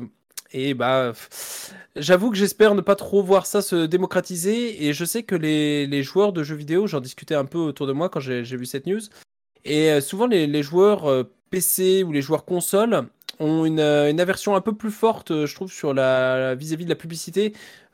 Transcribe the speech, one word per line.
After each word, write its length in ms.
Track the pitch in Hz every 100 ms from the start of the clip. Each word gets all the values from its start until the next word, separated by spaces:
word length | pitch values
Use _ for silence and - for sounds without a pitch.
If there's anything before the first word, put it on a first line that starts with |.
| 113 _ _ - - 131
et 160 | 139
bah, 380 | 123 123 131 123
pff, 600 | 113 - - - - - - - 151
j'avoue 340 | 147 180 240
que 60 | 196
j'espère 380 | 196 - 214 202
ne 60 |
pas 140 | 190 196
trop 260 | - 196
voir 240 | 185 196 -
ça 160 | 208
se 240 | 196 175 160
démocratiser. 1000 | 180 185 185 175 175 190 233 233 208 147
Et 80 |
je 100 | 143
sais 200 | 170 233
que 120 | 220 175
les, 500 | 156 151 147 147 139
les 160 | 143
joueurs 300 | 135 185 202
de 120 | 170
jeux 120 | 147 151
vidéo, 320 | 147 175 208
j'en 140 | 151
discutais 340 | 127 - - 147
un 80 |
peu 140 | 135 170
autour 300 | 156 139 139
de 40 |
moi 160 | 139 185
quand 140 | 156
j'ai, 240 | 131 123 117
j'ai 100 | 127
vu 100 | 123
cette 220 | 139 170
news. 140 | 214 214 - _ _ _ _ -
Et, 260 | 151 156
euh, 80 | 147
souvent, 280 | 139 190 247
les, 200 | 190 147
les 160 | 147
joueurs, 480 | 143 175 208 202 151
euh, 120 | 131 120 _ _
P 100 | 185
C 440 | - - 185 190
ou 100 | 180
les 80 | 147
joueurs 240 | 139 151 -
consoles 580 | 180 - 196 233 175 120 _ - -
ont 260 | 156 160 160
une, 160 | 156
euh, 280 | 151 147 147
une 120 | 160
aversion 340 | 180 185 202 196
un 60 |
peu 120 | 220
plus 180 | 214 220
forte, 400 | - 226 220 -
euh, 140 | 156 147
je 80 | -
trouve, 140 | 190
sur 240 | - 151
la, 640 | 135 131 131 131 131 131 131
vis-à-vis 300 | 156 160 170
de 40 |
la 60 | 156
publicité. 560 | 165 165 - 190 214 214 - - _